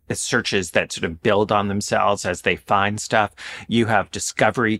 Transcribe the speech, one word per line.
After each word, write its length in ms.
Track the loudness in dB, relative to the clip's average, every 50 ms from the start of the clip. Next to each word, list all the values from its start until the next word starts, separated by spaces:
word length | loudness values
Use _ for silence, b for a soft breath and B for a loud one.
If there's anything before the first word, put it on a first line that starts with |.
| _ -8
uh, 40 | -8
searches 580 | -6 -4 -2 -2 -2 0 0 -2 -2 -2 0
that 200 | 0 -2 -2 -2
sort 140 | -4 -6 -6
of 160 | -6 -4 -2 0
build 280 | 2 2 2 2 2
on 160 | 2 0 0
themselves 580 | 0 -2 -4 -2 -2 0 0 2 2 0 0 -2
as 160 | -4 -4 -2 -2
they 120 | -2 -2
find 440 | -2 0 0 2 2 2 0 -2 -4
stuff. 300 | -4 0 2 2 2 0 _ B B B B B B
You 200 | B 2 2 2
have 240 | 4 2 2 0 0
discovery 680 | -4 -8 -6 -4 0 2 2 2 2 2 0 0 0